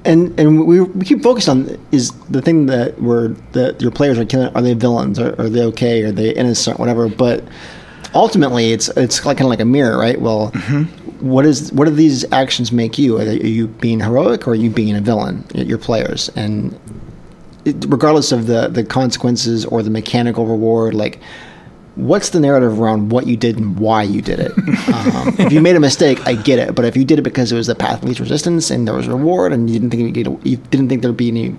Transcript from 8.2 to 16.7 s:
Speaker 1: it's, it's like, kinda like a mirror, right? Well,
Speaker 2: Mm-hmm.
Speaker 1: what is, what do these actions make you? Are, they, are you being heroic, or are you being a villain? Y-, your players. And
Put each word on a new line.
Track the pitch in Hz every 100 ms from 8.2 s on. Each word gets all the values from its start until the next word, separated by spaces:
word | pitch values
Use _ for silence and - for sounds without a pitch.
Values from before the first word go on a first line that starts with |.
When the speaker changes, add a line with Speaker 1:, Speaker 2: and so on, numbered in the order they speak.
| 220 208 139 120 113
Speaker 1:
it's, | 113 - -
it's | 123 - 143
like, | 139
kinda | 131
like | 113
a | 113
mirror, | 139 123 123
right? | 113 -
Well, | 117 107 107
Speaker 2:
Mm-hmm. | 104 92 143 165 - - - 135
Speaker 1:
what | 131 151
is, | 135 -
what | - 156
do |
these | 147 156 131 -
actions | 127 135 - 113
make | 120 113 117
you? | 139 110
Are, | 107
they, | 107
are | 113
you | 113 113
being | 113 117 110
heroic, | 104 123 190 220 -
or |
are | 110
you | 117
being | 110 107 104
a |
villain? | 104 107 - 95 -
Y-, | -
your | 123 117
players. | - 113 - - - -
And | 107 107 -